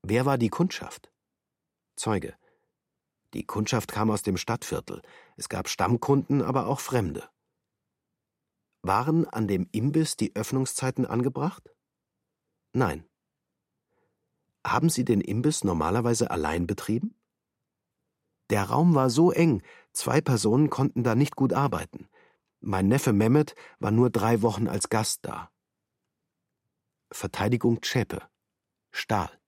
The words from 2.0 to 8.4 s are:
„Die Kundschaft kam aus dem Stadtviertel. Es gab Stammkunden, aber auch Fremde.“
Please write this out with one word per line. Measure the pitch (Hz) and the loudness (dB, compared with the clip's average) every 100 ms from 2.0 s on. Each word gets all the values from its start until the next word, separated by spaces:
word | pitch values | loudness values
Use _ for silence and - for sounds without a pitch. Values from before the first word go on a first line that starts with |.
| - 101 - - _ _ _ _ _ _ _ _ _ | -2 -2 -2 -14 _ _ _ _ _ _ _ _ _
„Die | - | -12
Kundschaft | - 104 107 120 - | -8 -6 -2 -2 -2
kam | - 110 | -2 0
aus | 104 | 0
dem | - 92 | -2 -4
Stadtviertel. | - 113 - 80 - - - - _ - | -4 -6 -6 -8 -8 -16 -16 -20 _ -16
Es | - | -8
gab | 95 90 | -6 -6
Stammkunden, | - 90 117 - 139 - 143 | -2 0 0 2 2 2 0
aber | 107 131 104 | 0 -2 -2
auch | 135 | -4
Fremde.“ | - 127 92 69 - _ _ _ _ _ _ _ _ _ _ _ | -2 -2 -2 -6 -12 _ _ _ _ _ _ _ _ _ _ _